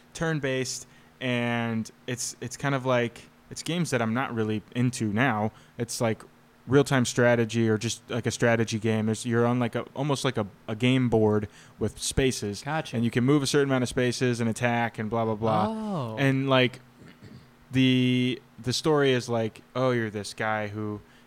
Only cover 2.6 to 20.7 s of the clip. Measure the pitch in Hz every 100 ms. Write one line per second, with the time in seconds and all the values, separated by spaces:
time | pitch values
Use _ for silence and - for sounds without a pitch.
2.6 | 143 139 127 123 117 - - _ - -
3.6 | - 175 160 127 110 117 135 113 107 107
4.6 | - 123 123 - 110 104 139 107 107 -
5.6 | - - 117 - 117 107 - - _ _
6.6 | - 139 131 135 120 - 120 120 110 117
7.6 | 113 107 113 - - 113 113 - 120 113
8.6 | 110 110 110 110 110 107 123 117 120 123
9.6 | 117 120 - - 147 135 131 117 101 -
10.6 | - 107 123 131 123 113 107 107 107 -
11.6 | - - 110 - - - 135 - 104 101
12.6 | 143 160 - 117 117 123 127 147 135 147
13.6 | 139 131 120 131 123 - 127 120 117 107
14.6 | 123 120 117 - 107 113 113 107 110 107
15.6 | 214 220 214 180 117 110 139 135 135 131
16.6 | 123 - - - - - - - - -
17.6 | - 127 131 127 127 123 123 - - -
18.6 | 120 - 160 147 139 127 117 117 110 -
19.6 | - 123 131 123 110 104 98 - 110 107
20.6 | 104